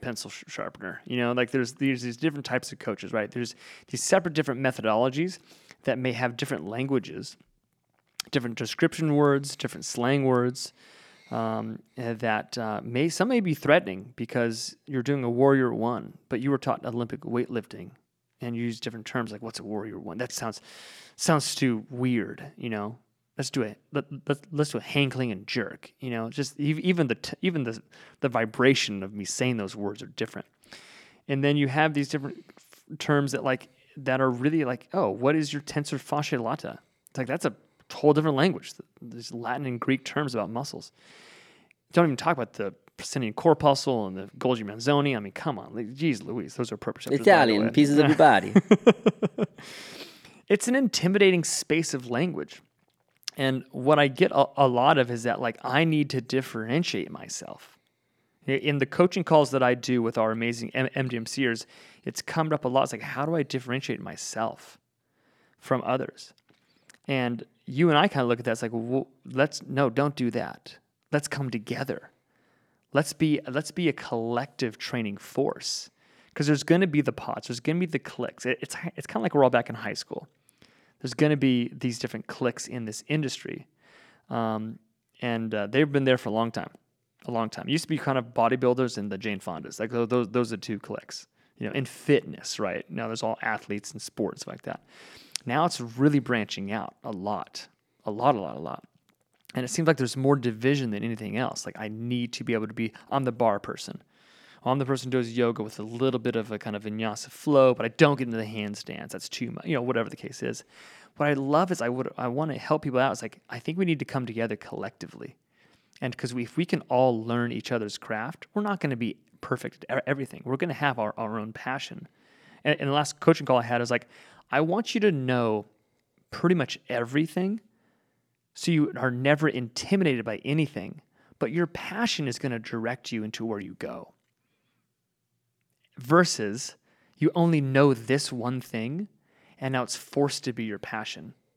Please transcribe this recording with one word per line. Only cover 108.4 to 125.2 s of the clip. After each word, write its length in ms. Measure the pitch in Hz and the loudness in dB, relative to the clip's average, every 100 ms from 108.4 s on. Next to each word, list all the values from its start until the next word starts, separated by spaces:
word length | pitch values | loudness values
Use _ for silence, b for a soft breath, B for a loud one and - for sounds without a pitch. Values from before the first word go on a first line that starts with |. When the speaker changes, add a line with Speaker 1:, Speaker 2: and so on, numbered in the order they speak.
Speaker 1:
handstands. 680 | 107 110 104 104 - - - | -6 -6 -6 -8 -12 -12 -12
That's 180 | - - | -12 -10
too 220 | - 117 | -8 -8
much, 160 | 117 170 | -6 -4
you 80 | |
know, 80 | 139 | -2
whatever 260 | 123 117 110 | 0 -2 -2
the 80 | - | -6
case 260 | - - | -14 -8
is. 220 | 123 - - b b b b - | -6 -6 -12 b b b b -2
What 120 | 147 | 0
I 40 | |
love 360 | 139 135 151 185 | 0 2 2 2
is 100 | 175 | 0
I 60 | 120 | -2
would, 240 | 127 123 - | -2 -4 -4
I 120 | 123 | -4
wanna 280 | 131 156 123 | -2 -4 -4
help 260 | - 151 | 0 0
people 180 | 147 123 | 2 2
out. 120 | 135 | 2
It's 100 | 104 | 0
like, 180 | 113 - - | -8 -14 -14
I 80 | 120 | -12
think 180 | - 170 | -6 0
we 80 | |
need 140 | 180 147 | 0 0
to 60 | |
come 200 | - 131 | -2 -4
together 320 | 117 113 113 107 | -4 -2 -4 -4
collectively. 800 | - - 98 - - - - - _ _ _ _ _ - | -10 -10 -10 -10 -16 -14 -16 -18 _ _ _ _ _ -8
And 160 | 127 - | -8 -6
'cause 160 | 117 | -6
we, 100 | 123 | -6
if 120 | 117 - | -4 -4
we 80 | |
can 160 | - 165 | -2 -2
all 400 | - 127 131 113 | 0 4 4 2
learn 280 | 117 120 120 | 0 0 0
each 180 | 113 - | -4 -4
other's 260 | 120 104 - | -2 -4 -8
craft, 480 | - 110 127 - - | -8 -6 -6 -10 -8
we're 80 | 208 | -4
not 180 | 208 196 | -2 -2
gonna 160 | 147 120 | -2 -2
be 200 | 117 - _ _ | -4 -6 _ _
perfect 440 | - 123 127 - - | -6 -6 -6 -12 -6
at 100 | 135 | -4
e-, 40 | - | -2
everything. 360 | 139 131 - | -4 -6 -10
We're 120 | 123 135 | -4 -2
gonna 160 | 175 | -2
have 240 | 135 143 117 | 0 0 0
our, 140 | 107 - | -2 -4
our 200 | 110 110 | -4 -6
own 140 | 110 | -8
passion. 560 | - 131 139 - - - b b b b b | -8 -6 -6 -8 -14 -16 b b b b b
And, 160 | 147 147 | 0 0
and 80 | 139 | 2
the 60 | |
last 260 | 143 147 - | 2 0 2
coaching 240 | - 160 135 | 4 4 4
call 120 | 127 | 2
I 40 | |
had, 140 | 117 120 | 2 0
I 40 | |
was 100 | 120 | 0
like, 160 | 120 - b b b b | -2 -4 b b b b
"I 100 | 160 | 2
want 340 | 160 202 226 | 2 0 0
you 60 | 226 | 2
to 100 | 208 | 2
know 540 | 143 | 2